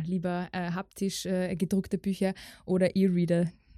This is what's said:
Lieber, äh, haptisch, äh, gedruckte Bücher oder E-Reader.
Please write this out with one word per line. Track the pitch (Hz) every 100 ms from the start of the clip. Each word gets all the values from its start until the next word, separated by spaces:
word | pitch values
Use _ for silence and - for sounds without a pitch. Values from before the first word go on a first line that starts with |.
| 165
Lieber, | 185 180 175 180
äh, | 185 175
haptisch, | 175 190 - 196 - 180
äh, | 185 180 175
gedruckte | 190 196 - 190
Bücher | 202 185 190 - - - -
oder | 185 185 190
E-Reader. | 190 175 175 170 165 - _